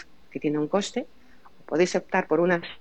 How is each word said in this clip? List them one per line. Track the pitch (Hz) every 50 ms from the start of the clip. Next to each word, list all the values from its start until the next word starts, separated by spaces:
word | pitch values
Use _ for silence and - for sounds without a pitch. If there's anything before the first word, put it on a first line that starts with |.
| - - - - - -
que | - 139
tiene | - 156 147 151
un | 151 151
coste. | - 202 202 - - 240 311 - - - - - - - - - - - -
Podéis | - - 156 180 180 -
optar | 185 - - - 185 185
por | - 156 160
una | 175 180 180 170 175 - - -